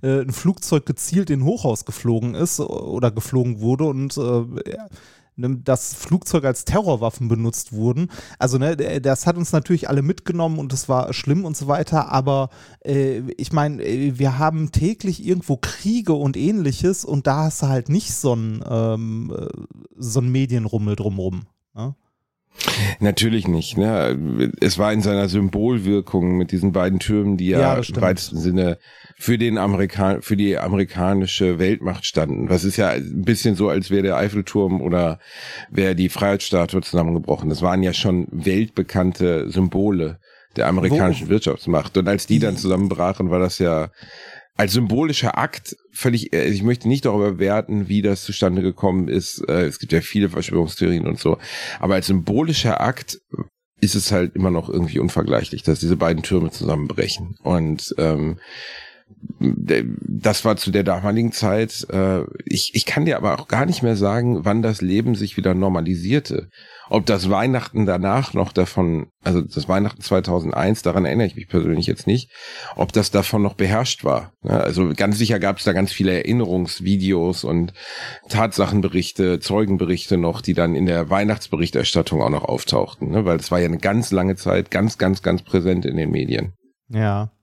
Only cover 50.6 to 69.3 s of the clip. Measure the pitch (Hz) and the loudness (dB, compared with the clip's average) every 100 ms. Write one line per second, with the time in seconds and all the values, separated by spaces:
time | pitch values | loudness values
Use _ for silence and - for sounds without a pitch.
50.6 | 80 - 87 85 80 - - 82 - - | 0 0 0 0 -2 -2 0 0 -2 -12
51.6 | - - 90 95 92 95 82 107 160 151 | -10 -4 0 0 2 0 2 0 2 0
52.6 | 123 - 113 127 - - _ - - _ | 0 2 0 -2 -10 -14 _ -10 -10 _
53.6 | _ _ 101 101 - 101 87 - 95 85 | _ _ 2 2 0 0 0 0 2 0
54.6 | - - 82 - 87 - 71 62 - 73 | 0 -2 0 0 0 0 0 0 -2 -2
55.6 | - 78 82 85 85 82 78 92 82 - | 0 2 2 2 2 0 0 0 0 -2
56.6 | 76 76 71 - - - 87 98 - 87 | -2 -2 -2 -2 -4 -4 -8 -8 -2 0
57.6 | 80 78 - - 80 78 76 87 - - | 0 -4 -6 -2 0 2 -2 -4 -12 -18
58.6 | - - - - _ - - - 64 50 | -16 -16 -20 -20 _ -20 -18 -2 0 0
59.6 | 50 62 58 53 - 53 107 104 113 104 | 0 0 0 -6 -6 -2 0 2 2 0
60.6 | - 98 95 87 101 107 117 - 104 104 | 2 2 2 0 0 2 0 0 0 2
61.6 | 113 - - 95 95 92 67 - - - | 0 -4 -4 0 2 0 -2 -10 -4 -2
62.6 | - - - - 165 139 104 78 - 113 | -2 -2 -2 0 0 2 0 -2 -2 0
63.6 | 151 175 120 107 101 110 120 101 87 107 | 0 0 0 2 2 2 0 0 2 2
64.6 | 113 104 92 98 117 104 101 - 95 90 | 0 0 2 2 2 0 -2 0 2 2
65.6 | 98 90 85 90 90 143 - - 92 - | 2 0 0 -2 0 0 0 -6 -6 -20
66.6 | - - - 107 92 101 92 98 120 127 | -20 -20 -2 0 2 0 2 2 2 0
67.6 | - - 101 90 95 117 135 - 90 - | -2 -2 0 2 2 0 0 -2 0 0
68.6 | 90 - 87 82 - _ - | 0 2 0 0 -4 _ 0